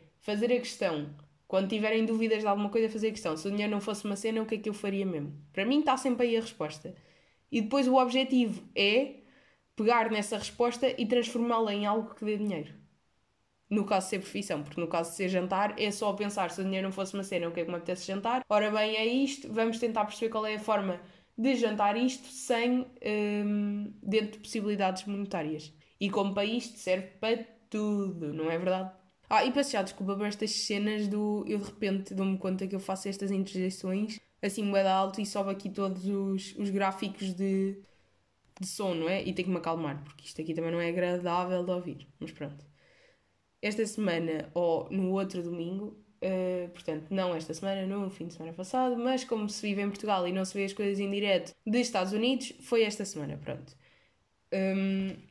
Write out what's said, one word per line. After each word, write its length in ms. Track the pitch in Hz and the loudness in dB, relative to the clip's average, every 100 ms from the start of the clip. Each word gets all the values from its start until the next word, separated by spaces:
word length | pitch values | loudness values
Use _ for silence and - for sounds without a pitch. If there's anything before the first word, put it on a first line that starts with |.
| - _ | -20 _
fazer 320 | - 208 233 | -4 0 4
a 60 | 247 | 2
questão, 500 | - - 190 156 143 - - _ - | 0 -2 0 0 -4 -10 -20 _ -2
quando 220 | 190 196 | 0 2
tiverem 360 | 214 214 220 220 | 2 2 2 2
dúvidas 360 | 220 226 214 | 2 2 2
de 60 | 214 | 2
alguma 220 | 202 208 | 2 2
coisa, 200 | 226 220 | 2 2
fazer 180 | 220 220 | 2 -2
a 40 | |
questão. 240 | 214 165 156 | 0 -2 -2
Se 120 | 196 | -2
o 40 | |
dinheiro 200 | 202 208 | 0 0
não 100 | 208 | 0
fosse 240 | 202 208 208 | -2 -4 -4
uma 100 | 196 | -2
cena, 260 | 220 220 | -2 0
o 40 | 220 | -2
que 100 | 214 | -2
é 20 | |
que 120 | 214 | -4
eu 40 | |
faria 320 | 208 202 196 196 | -4 -2 0 0
mesmo? 280 | 160 143 - - | -2 -4 -10 -8
Para 140 | - 214 | -2 2
mim 140 | 294 | 4
está 180 | 294 254 | 4 4
sempre 300 | 269 233 247 | 2 2 4
aí 100 | 226 | 2
a 40 | |
resposta. 540 | 226 - 151 - 190 - - _ _ _ _ | 0 -4 -6 -6 -14 -16 -20 _ _ _ _
E 100 | 233 | -2
depois 260 | 208 277 254 | 2 4 6
o 80 | 262 | 6
objetivo 680 | 247 254 262 254 226 - - - | 6 4 4 4 4 0 -6 2
é 420 | 202 226 285 - - - _ _ _ - | 4 4 2 -2 -20 -20 _ _ _ 0
pegar 360 | 220 240 220 | 4 4 4
nessa 260 | 214 208 208 | 2 0 -4
resposta 560 | - - 240 233 262 - | -4 0 2 4 2 2
e 60 | 214 | 2
transformá-la 680 | 240 233 240 240 226 220 | 2 2 0 2 2 2
em 120 | 208 208 | 2 2
algo 280 | 214 220 | 0 -2
que 120 | - 214 | -6 -4
dê 120 | 208 | -2
dinheiro. 360 | 208 170 147 - - _ _ _ _ _ _ _ - | 0 -2 -6 -12 -20 _ _ _ _ _ _ _ -2
No 160 | 208 202 | 0 2
caso 200 | 196 185 | 2 0
de 40 | |
ser 80 | 196 | -4
profissão, 420 | - 202 196 156 | -4 -6 -4 -4
porque 180 | 147 - | -6 -6
no 80 | 165 | -2
caso 240 | 170 170 | -2 -2
de 40 | - | -2
ser 140 | 185 | 0
jantar, 440 | 185 185 190 208 208 | 2 2 2 0 0
é 100 | 208 | -2
só 240 | 202 214 | 0 -2
pensar, 380 | 196 202 202 180 | 0 -2 -2 -2
se 100 | 170 | -2
o 20 | |
dinheiro 240 | 190 190 190 | -2 0 -2
não 40 | |
fosse 220 | 190 190 202 | -2 -4 -4
uma 80 | |
cena, 240 | 190 180 170 | -2 -2 -2
o 40 | |
que 100 | 170 | -2
é 40 | 165 | -4
que 60 | |
me 60 | 175 | -4
apetece 280 | 170 180 - | -4 -6 -4
jantar? 380 | 196 226 254 - | -4 0 -2 2
Ora 220 | 208 214 | 2 4
bem, 260 | 214 214 220 | 2 2 2
é 100 | 226 | 2
isto, 460 | 254 269 - - | 2 2 -2 -4
vamos 280 | 214 226 226 | 0 2 2
tentar 260 | 233 220 208 | 0 2 0
perceber 260 | - 220 | 0 -2
qual 140 | 220 214 | 0 -2
é 100 | 214 | -2
a 40 | |
forma 420 | 214 208 190 175 - - _ - | 0 2 2 -4 -8 -20 _ -2
de 200 | 247 247 | 2 4
jantar 420 | 226 208 208 226 | 2 2 2 4
isto 300 | 254 - - | 2 0 -10
sem, 580 | - - 233 240 247 254 - | -6 0 2 4 2 0 -6
hum, 880 | - 214 208 208 208 208 208 208 208 - | -2 0 0 0 0 0 0 -2 -6 -8
dentro 300 | 202 220 208 | 0 2 0
de 60 | - | -4
possibilidades 680 | - 226 202 202 190 185 202 | -6 -2 0 2 2 0 -4
monetárias. 680 | 202 196 180 156 151 - - _ - | -4 -4 -2 -2 -6 -8 -20 _ -4
E 100 | 196 | -2
como 240 | 202 196 | 0 0
para 120 | 196 202 | 0 0
isto 320 | 233 - - | 0 -4 -6
serve 300 | - 185 185 - | 0 0 -2 -4
para 260 | 220 233 - - _ | 0 0 -2 -16 _
tudo, 640 | 214 214 202 196 170 151 | -2 0 0 -2 -4 -4
não 180 | 156 156 | -2 -2
é 60 | 165 | 0
verdade? 340 | 185 185 185 - _ _ - | 2 0 -2 -10 _ _ 2
Ah, 140 | 214 | 4
e 80 | 254 | 4
peço 200 | 285 277 | 4 2
já 100 | 214 | 0
desculpa 340 | 190 - 190 196 | -2 -4 -4 -2
por 120 | 208 | -2
estas 240 | 202 214 | -2 -4
cenas 560 | - - 202 208 214 202 | -2 -2 0 0 0 0
do, 360 | 208 208 208 - | 0 0 0 -2
eu 100 | 208 | -4
de 80 | 202 | -4
repente 480 | - 196 196 196 | -4 0 0 -2
dou-me 240 | 190 196 190 | -2 0 0
conta 300 | 190 185 185 | 0 -2 -2
que 80 | 196 | -4
eu 40 | |
faço 280 | 190 190 202 | -4 -4 -4
estas 240 | 196 196 | -4 -2
interjeições 880 | 196 190 185 185 185 190 190 214 220 - _ | 0 0 -2 -2 -2 -2 -2 -2 -6 -16 _
assim 280 | 202 196 202 | -4 -2 2
bué 140 | 196 | 4
de 60 | 190 | 6
alto 320 | 190 196 196 | 4 2 0
e 40 | 202 | -4
sobe 240 | 208 196 | -2 -2
aqui 200 | 196 190 | -2 -4
todos 360 | 202 196 185 190 | -2 -2 -2 -2
os, 500 | 196 196 190 - - | 0 0 -2 -4 -4
os 120 | 202 | -2
gráficos 640 | 196 196 190 202 - 190 | 2 2 0 -4 -4 -4
de, 480 | 180 196 190 196 196 - _ _ _ _ _ _ - | 0 2 2 0 -2 -12 _ _ _ _ _ _ -10
de 80 | 185 | -8
som, 260 | - 196 | -4 -2
não 160 | 165 160 | 0 0
é? 120 | 190 | 0
E 100 | - | 0
tenho 140 | 185 185 | -2 0
que 40 | |
me 60 | 180 | 0
acalmar, 460 | 170 165 151 143 | 0 -2 -2 -6
porque 220 | - - - | -10 -18 -14
isto 160 | - | -8
aqui 120 | 160 | -4
também 180 | 160 165 | -2 -2
não 100 | 170 | 0
é 80 | 170 | 0
agradável 760 | 175 175 180 175 175 180 185 | 0 2 0 0 0 0 0
de 80 | 175 | 0
ouvir, 360 | 180 175 127 - - | -2 -4 -10 -14 -14
mas 120 | - | -12
pronto. 340 | - 143 - - _ _ _ _ _ _ _ _ _ | -8 -10 -10 -18 _ _ _ _ _ _ _ _ _
Esta 240 | 208 214 220 | -2 0 0
semana, 640 | - 202 165 165 160 - | 0 0 2 0 -2 -2
ou 360 | 175 175 165 - | 0 4 2 0
no 200 | 190 185 | 0 2
outro 280 | 190 190 185 | 2 0 -4
domingo, 560 | 170 175 170 190 214 - - _ | -6 -4 -4 -4 -6 -10 -20 _
eh, 500 | 185 185 180 180 175 | -2 0 0 -2 -4
portanto, 360 | - - 156 156 | -8 -6 -6 -2
não 240 | 190 180 | 0 0
esta 200 | 165 160 | 0 -4
semana, 340 | - 196 196 190 | -6 -4 -2 -2
no 220 | 202 190 | -2 -4
fim 180 | 190 170 | -6 -10
de 60 | |
semana 200 | - 165 | -10 -10
passado, 440 | 165 185 254 254 233 | -10 -4 0 2 2
mas 260 | 247 262 | 0 0
como 260 | - 220 208 | 0 -2 -2
se 160 | - 208 | -4 -2
vive 160 | 202 | 0
em 80 | 202 | -2
Portugal 380 | 202 214 190 180 | -2 0 0 2
e 60 | |
não 100 | 190 | 0
se 100 | 190 | -2
vê 120 | 202 196 | -2 -4
as 80 | |
coisas 260 | 196 202 196 | -2 0 0
em 100 | 196 | 0
direto 460 | 202 202 185 170 - - | 0 4 2 2 -8 0
dos 140 | 240 | 2
Estados 320 | 240 196 190 | 2 2 0
Unidos, 420 | 214 240 262 - - | 2 2 2 -2 -12
foi 220 | - 233 | 0 2
esta 220 | 214 208 190 | 2 0 -6
semana, 320 | 156 147 147 | -6 -6 -6
pronto. 360 | 147 - - - _ _ _ _ _ _ _ | -8 -8 -10 -20 _ _ _ _ _ _ _
Hum, 600 | 190 190 190 190 190 190 - - | -2 0 2 2 2 0 -6 -14